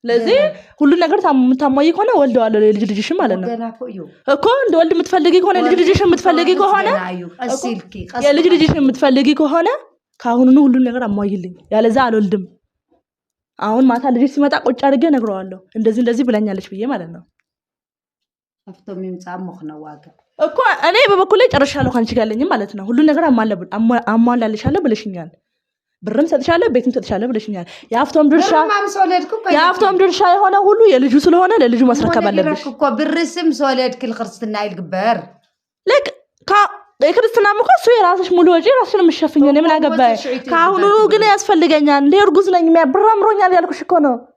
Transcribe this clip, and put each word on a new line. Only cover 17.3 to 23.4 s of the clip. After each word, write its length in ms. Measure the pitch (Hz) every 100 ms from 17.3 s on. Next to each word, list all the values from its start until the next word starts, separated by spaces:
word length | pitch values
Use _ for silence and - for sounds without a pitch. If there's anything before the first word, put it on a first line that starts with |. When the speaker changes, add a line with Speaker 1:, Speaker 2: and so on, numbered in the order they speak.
| _ _ _ _ _ _ _ _ _ _ _ _ _ -
Speaker 2:
አፍቶም 340 | 185 - 185
ይምጻ 240 | 185 180 180 180
ሞኽነ 340 | 185 - 156 151
ዋጋ። 260 | 151 151 _ _ _ -
Speaker 1:
እኮ 200 | 302 302 494 349
እኔ 140 | 311 415
በበኩሌ 380 | 508 392 381 381 508
ጨርሻለሁ 440 | 277 277 285 254
ካንቺ 200 | 247 226
ጋር 100 | 233
ያለኝም 280 | 214 214 320
ማለት 240 | 285 202
ነው። 120 | 202
ሁሉን 220 | 196 240 311
ነገር 180 | 294
አሟላ-፣ 300 | 339 233